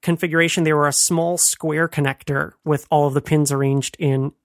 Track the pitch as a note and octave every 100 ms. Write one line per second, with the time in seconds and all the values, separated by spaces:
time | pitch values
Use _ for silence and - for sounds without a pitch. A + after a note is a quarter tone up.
0 | - E3 F3 E3 E3+ F3+ D#3+ D3+ D3 -
1 | - E3+ E3+ F3 - - D#3+ D3+ E3 -
2 | C#3 C3+ - C#3 D3+ - D#3 D3 - D3+
3 | D3 C#3 - D#3 C#3+ C#3 C3+ C#3 - -
4 | D3+ C3+ C#3 -